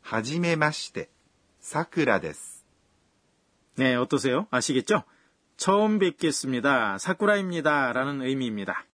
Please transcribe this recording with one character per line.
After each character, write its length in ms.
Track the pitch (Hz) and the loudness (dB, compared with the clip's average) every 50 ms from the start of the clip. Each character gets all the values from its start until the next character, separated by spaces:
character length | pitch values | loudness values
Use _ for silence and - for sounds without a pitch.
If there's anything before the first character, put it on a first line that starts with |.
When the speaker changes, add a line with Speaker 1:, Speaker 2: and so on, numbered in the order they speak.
| _ | _
Speaker 1:
は 200 | - 110 113 110 | -2 -4 -2 -2
じ 160 | 123 151 170 | -2 -2 0
め 160 | 175 170 165 | 0 0 2
ま 160 | 156 156 151 | 2 2 2
し 220 | 151 - - - _ | 0 -4 -12 -10 _
て、 160 | 98 - _ _ _ _ _ _ _ _ _ _ _ | -10 -10 _ _ _ _ _ _ _ _ _ _ _
サ 260 | - - - 147 165 | -16 -6 -4 -4 -4
ク 200 | - - 175 147 | -2 -2 0 2
ラ 160 | 123 104 95 | 4 2 2
で 120 | 85 78 76 | 0 -4 -10
す. 300 | - - - - - _ _ _ _ _ _ _ _ _ _ _ _ _ _ _ _ _ _ _ _ _ _ _ | -10 -16 -18 -18 -20 _ _ _ _ _ _ _ _ _ _ _ _ _ _ _ _ _ _ _ _ _ _ _
Speaker 2:
네, 200 | - 131 131 127 | 0 2 2 2
어떠세요? 520 | 123 123 - 147 139 - 135 123 151 214 _ | 2 0 0 0 0 0 0 0 0 -2 _
아시겠죠? 520 | - 123 113 - 139 131 107 - 214 160 - _ _ _ _ _ _ _ _ _ _ | -2 -2 0 0 0 0 2 2 0 0 0 _ _ _ _ _ _ _ _ _ _
"처음 420 | - - 185 196 208 214 214 214 208 | -2 0 2 4 4 4 2 2 2
뵙겠습니다. 960 | 190 180 - _ 170 160 135 - - 135 127 123 113 143 139 127 113 104 95 | 2 0 0 _ -2 -2 -2 -2 -4 -4 -2 0 2 2 2 4 2 0 -2
사쿠라입니다."라는 1200 | 95 - - - - 208 202 208 202 190 185 175 165 143 156 147 143 135 123 120 127 131 139 143 135 | -4 -4 -4 -2 0 2 2 2 2 0 -2 -4 0 0 2 2 2 0 0 0 -2 -2 -2 -4 -4
의미입니다. 640 | 127 127 135 135 127 117 110 101 98 92 - - - _ | -2 -2 -2 -2 -2 -4 -4 -6 -6 -6 -8 -8 -10 _